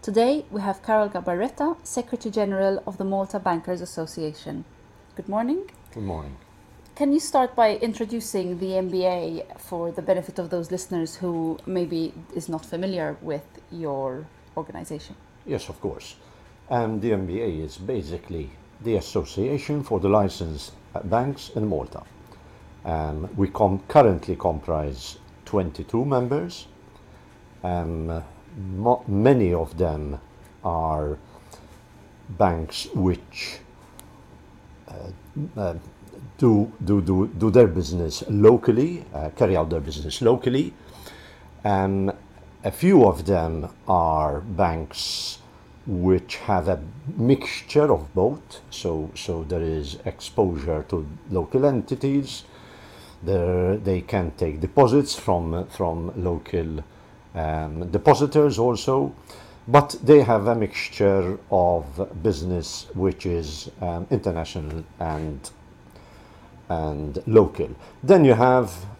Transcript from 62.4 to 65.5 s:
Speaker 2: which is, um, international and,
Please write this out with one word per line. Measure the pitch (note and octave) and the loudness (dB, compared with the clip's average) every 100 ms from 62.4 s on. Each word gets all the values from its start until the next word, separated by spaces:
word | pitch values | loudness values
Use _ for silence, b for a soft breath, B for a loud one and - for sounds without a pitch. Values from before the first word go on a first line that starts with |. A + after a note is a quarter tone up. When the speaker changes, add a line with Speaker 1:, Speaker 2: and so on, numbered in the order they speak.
| F2 F2+ D#2+ - - | -2 -4 -4 -10 -10
Speaker 2:
which | - F#2 F2+ F#2 | -2 -2 0 -4
is, | E2+ D#2 D2+ - - | -4 -4 -10 -14 -8
um, | F2+ E2+ F#2 | -6 -6 -2
international | A2+ G2 E2 D#2+ F2+ D2+ D#2+ D#2+ - | -2 -2 -4 -6 -8 -8 -10 -12 -8
and, | E2+ D#2 D#2 C#2+ - | -6 -4 -6 -10 -14